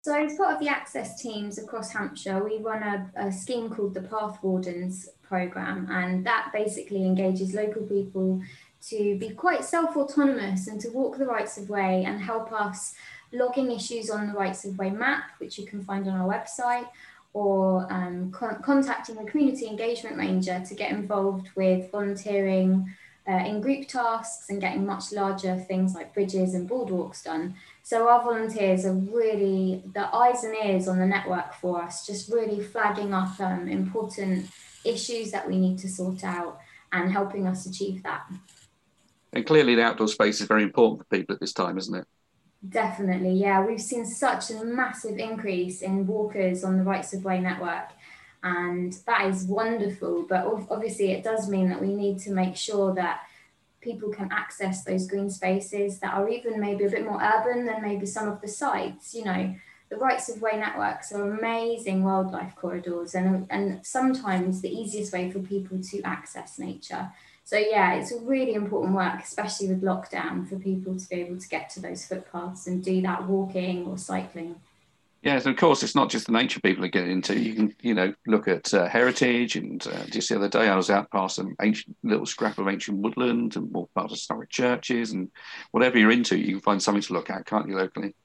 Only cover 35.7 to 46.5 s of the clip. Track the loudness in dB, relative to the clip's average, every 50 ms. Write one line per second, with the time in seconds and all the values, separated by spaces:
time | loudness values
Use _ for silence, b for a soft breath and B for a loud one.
35.7 | 2 0 -4 -8 -6 -4 -4 -4 -4 -4 -4 -4 -4 -4 -6 -8 -10 B B B
36.7 | B B B B -2 0 2 2 2 2 0 0 0 -2 0 0 -2 -2 -6 -10
37.7 | -6 -4 -4 -4 -4 -6 -6 -8 -8 -8 -8 -12 -16 -16 -16 -20 -20 -20 -20 _
38.7 | _ _ _ _ _ _ _ _ _ _ _ _ -6 -6 2 6 8 8 8 8
39.7 | 8 8 6 6 4 2 2 2 4 4 4 4 4 0 2 4 6 6 6 4
40.7 | 6 6 6 6 6 0 -4 _ 0 0 0 -2 -4 -4 -4 -6 0 0 0 0
41.7 | 0 -4 -4 -4 -6 -6 -8 _ _ _ _ _ _ _ _ _ _ _ -16 -4
42.7 | -2 0 0 0 -2 -2 0 0 0 2 2 2 2 4 4 4 4 4 4 2
43.7 | 0 -2 -4 -4 -4 -4 -4 -6 -4 0 0 0 2 0 -4 -8 -8 -6 -6 -4
44.7 | -2 -2 -2 -2 -4 -8 -8 -8 -6 -6 -6 -6 -6 -6 -4 -2 -2 -2 -2 -4
45.7 | -4 -6 -2 -2 0 0 0 0 0 0 -2 -2 0 0 0 0